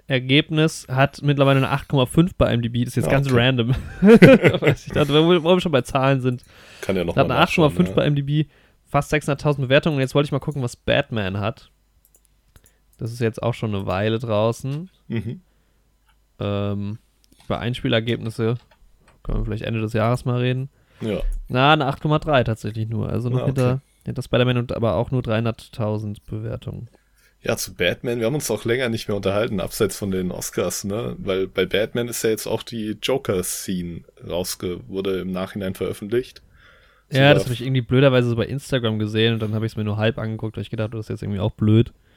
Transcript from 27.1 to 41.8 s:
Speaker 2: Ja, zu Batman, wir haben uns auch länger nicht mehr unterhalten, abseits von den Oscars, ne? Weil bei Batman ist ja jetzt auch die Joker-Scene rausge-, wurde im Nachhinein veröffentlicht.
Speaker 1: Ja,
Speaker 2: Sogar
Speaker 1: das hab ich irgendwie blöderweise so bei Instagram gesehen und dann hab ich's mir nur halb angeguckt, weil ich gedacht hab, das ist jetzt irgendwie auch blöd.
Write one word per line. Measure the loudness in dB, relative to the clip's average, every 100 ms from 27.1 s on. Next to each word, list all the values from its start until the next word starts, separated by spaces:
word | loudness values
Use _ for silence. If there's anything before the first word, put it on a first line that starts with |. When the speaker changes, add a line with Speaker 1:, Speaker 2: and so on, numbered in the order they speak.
| _ _ _
Speaker 2:
Ja, | -6 -4
zu | -6
Batman, | -2 -2 -2 -4 -2
wir | -2
haben | -2
uns | -4
auch | -4
länger | -2 -2 -2
nicht | -4 -4
mehr | -4
unterhalten, | 0 0 -2 -2
abseits | -6 -2 -2 0
von | -4
den | -2 -4
Oscars, | -6 -6 -4 -4 -4
ne? | -6 -6 -6 -8
Weil | -4 -2 -2
bei | -2 -2
Batman | 0 -2 -4 -6
ist | -2
ja | -2
jetzt | -2 -2
auch | -6
die | -6 -8 -8 -6
Joker-Scene | -2 -2 0 -2 -2 -6 -6 -6 -6 -10 -16 _
rausge-, | -8 -6 -6 -6 -8 -8 -8
wurde | -6 -4 -4
im | -4
Nachhinein | -6 -6 -6 -6
veröffentlicht. | -4 -6 -6 -4 -4 -4 -10 -20 _ -20 _ _ _ _
Speaker 1:
Ja, | 2
Speaker 2:
Sogar | 4
Speaker 1:
das | 4 0
hab |
ich | -4
irgendwie | -2 -2
blöderweise | 2 4 6 4 2
so | 0
bei | -2
Instagram | -6 -4 -2 -2 -2
gesehen | -2 2 2
und | 2
dann | -2
hab | -4
ich's | -4 -4
mir |
nur | -4 0
halb | -2 -2
angeguckt, | -6 -8 -8 -10
weil |
ich | -10
gedacht | -6 -6
hab, |
das | -8 -10
ist |
jetzt | -8
irgendwie | -6 -4
auch | -4
blöd. | 0 4 6